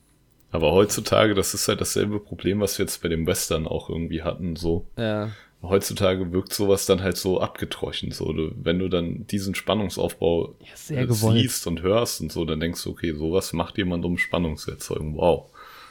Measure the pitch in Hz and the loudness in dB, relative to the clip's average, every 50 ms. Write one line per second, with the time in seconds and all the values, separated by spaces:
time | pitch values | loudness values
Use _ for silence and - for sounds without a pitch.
0 | _ _ _ _ _ _ _ _ _ _ - 85 80 76 82 95 104 101 - - | _ _ _ _ _ _ _ _ _ _ -2 2 4 6 6 6 6 6 2 -2
1 | 110 - 98 101 107 110 104 98 92 - - 101 - - 107 95 95 - - 101 | -2 2 4 6 6 6 4 2 0 0 -2 -2 -2 -2 -2 0 -2 -2 0 0
2 | 101 104 104 104 - - - 90 - 90 98 104 104 95 - - 98 87 - - | 0 0 -2 -4 -6 -8 -12 -4 -2 0 0 2 0 0 0 -2 -2 -2 -4 -4
3 | - 87 82 80 82 85 90 - - - 87 78 80 78 - 78 - - - 82 | -2 -2 0 0 0 0 0 0 -2 -2 -2 -2 -2 -2 -4 -6 -6 -6 -6 -4
4 | 85 82 82 80 80 87 - - 90 90 82 78 85 85 82 82 - - - - | -4 -4 -4 -4 -4 -4 -4 -4 -4 -6 -4 -2 0 0 0 0 -2 -4 -8 -6
5 | 117 110 107 107 104 110 104 - - - _ _ - 92 95 98 95 - 104 98 | -4 -2 -2 -2 -4 -6 -8 -10 -16 -20 _ _ -2 2 2 2 2 0 0 2
6 | 104 92 95 92 92 87 85 92 92 - - - 104 98 98 95 - - 95 87 | 2 2 2 2 0 0 0 0 0 -2 -2 0 2 4 4 4 4 4 2 2
7 | 95 95 90 - - 95 92 - - - - - - - - - - - - - | 2 0 -2 0 0 0 2 2 0 -2 -4 -6 -8 -8 -8 -8 -8 -8 -6 -6
8 | - - - - - 80 80 80 80 78 - - - - 85 90 95 90 90 87 | -6 -6 -6 -4 -4 -2 -2 -2 -2 -4 -4 -2 0 0 2 2 2 0 0 0
9 | 85 85 - - - - - 104 95 98 92 - - - 95 107 104 90 - - | 0 -2 -4 -8 -6 -4 -4 -4 -2 -4 -4 -4 -2 -2 0 0 0 -2 -2 -2
10 | 90 87 - - - 87 85 85 - - - - - - - - - - 156 131 | -2 -2 -2 0 2 2 2 2 0 -2 -6 -14 -20 -20 -20 -16 -12 -6 -4 -2
11 | 127 123 120 107 107 113 113 117 131 123 - - - - 85 82 80 92 101 113 | 0 2 2 2 4 4 4 4 4 2 0 -4 -4 -4 -4 0 2 2 4 4
12 | 120 117 - - 82 78 - 92 85 80 80 78 82 85 87 - - - - - | 2 2 -2 -4 -6 -6 -4 -2 -2 0 0 0 0 -2 -2 -4 -6 -8 -6 -4
13 | - 87 80 73 76 80 85 95 92 - - 82 87 - - - 98 90 87 85 | -2 -4 -2 -2 0 0 2 0 0 0 -2 -4 -4 -2 -2 -2 -2 0 0 0
14 | 87 90 90 87 - - - 90 87 80 76 - - - - - - - - - | 0 -2 -2 -2 -2 -2 0 0 0 0 -2 -6 -8 -10 -10 -8 -8 -6 -6 -6
15 | 78 78 76 - 87 87 78 - - - - - - - - - - - | -4 -6 -2 2 2 4 2 2 0 -8 -20 -20 -20 -20 -20 -20 -20 -20